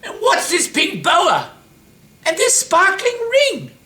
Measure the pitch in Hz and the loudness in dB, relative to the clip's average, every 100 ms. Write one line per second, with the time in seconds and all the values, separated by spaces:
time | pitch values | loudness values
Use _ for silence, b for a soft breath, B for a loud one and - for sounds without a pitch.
0 | - - 466 - - 339 - 285 320 175 | -14 -2 0 0 0 -2 -2 -2 -4 -2
1 | - 339 359 147 - - _ _ _ _ | 0 2 2 0 -4 -18 _ _ _ _
2 | _ _ 320 330 480 - - 330 381 392 | _ _ -6 0 0 0 2 2 4 2
3 | 494 480 466 523 571 330 131 _ | -4 -4 -2 0 0 -2 -10 _